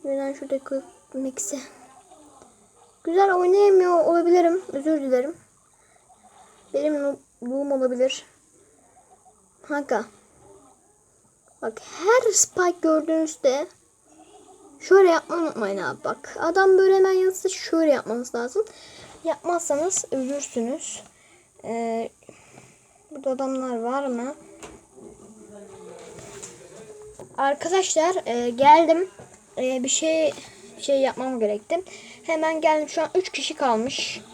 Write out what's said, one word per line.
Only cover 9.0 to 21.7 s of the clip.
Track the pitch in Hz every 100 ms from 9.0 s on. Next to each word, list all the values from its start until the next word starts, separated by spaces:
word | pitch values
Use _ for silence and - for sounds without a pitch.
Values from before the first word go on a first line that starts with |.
| _ - - _ _ _
Kanka. | - 294 277 - 233 - _ _ - - - _ _ _ _ _ _ _ _ _
Bak, | 240 220
her | - - 349 494 494
spike | 381 - - 359 349
gördüğünüzde | 320 311 311 320 320 - 269 262 349 _ _ _ _ _ - - - - - -
şöyle | - 381 381
yapmayı | 320 - 339
unutmayın | 320 226 202 196
abi, | 156 220
bak. | - - - -
Adam | 330 359 381 381
böyle | 381 381
hemen | 381
yanınızda | 381 370 370 381
şöyle | - - 330 320
yapmanız | 262 - 233 247 240
lazım. | 240 381 427 - - - - -
Yapmazsanız | 330 311 330 349 - 285 339 - -
ölürsünüz. | 269 254 285 277 247 226 311 - - - _ _ _ _ _
Ee, | -